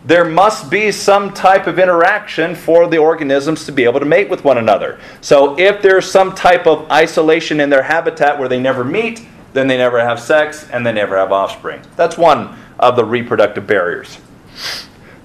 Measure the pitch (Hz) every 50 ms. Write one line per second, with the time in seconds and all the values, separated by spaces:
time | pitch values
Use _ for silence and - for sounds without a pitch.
0 | - 120 156 175 170 160 160 170 190 214 214 - - 135 151 202 214 214 196 196
1 | - - 196 202 202 196 196 - - 190 190 190 190 180 160 175 185 185 180 170
2 | 165 185 208 208 202 - - - 160 170 180 - - - 165 170 170 175 160 165
3 | 151 160 165 160 151 135 139 139 139 156 160 151 - - 147 131 120 117 120 135
4 | 131 143 160 185 208 - 185 - - 139 131 120 110 110 101 90 80 71 - -
5 | - - - - - - 151 143 139 143 139 143 180 196 202 202 - 196 190 185
6 | 180 - - 190 190 190 185 - - 185 180 175 175 165 156 143 - - 143 151
7 | 160 165 - 175 160 156 160 170 165 - 165 151 143 143 143 135 131 135 151 165
8 | 165 160 160 - 156 143 147 147 131 127 127 127 127 131 127 123 120 127 165 208
9 | 233 233 233 - - - - - - - - 135 135 135 131 127 127 123 120 120
10 | 117 120 117 117 - - 160 156 151 151 - - - - - 123 120 120 110 104
11 | 104 92 95 95 95 92 98 98 98 87 - - - 82 76 71 - - - -
12 | 170 170 170 - 170 165 147 120 104 - - - - - - - - 123 120 120
13 | 113 104 117 120 117 120 120 107 107 104 - - 95 - 107 98 90 87 80 58
14 | 55 - - - - - - - - - - - - - - - - - - -
15 | - - - - -